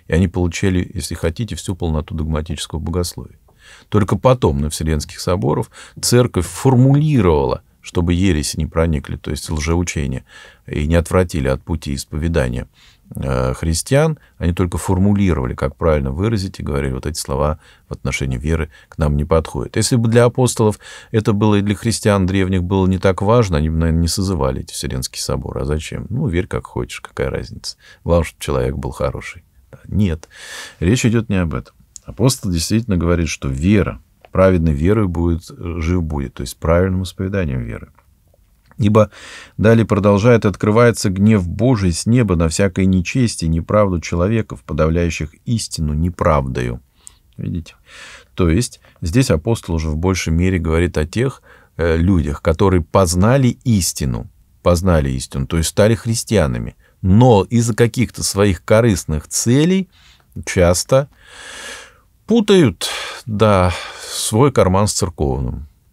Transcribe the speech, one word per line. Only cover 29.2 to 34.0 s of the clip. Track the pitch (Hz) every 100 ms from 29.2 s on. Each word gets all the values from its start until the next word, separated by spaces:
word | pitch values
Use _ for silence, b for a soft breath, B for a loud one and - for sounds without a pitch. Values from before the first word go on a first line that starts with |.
| - - _ _ _ - -
Нет. | 90 104 78 - B B B B B
Речь | 82 127 123
идет | 113 104
не | 98
об | 85
этом. | 62 - _ _ -
Апостол | - - 127 - 101
действительно | 85 - 107 117 90
говорит, | 85 85 80
что | - 71
вера, | 65 87 104 73 -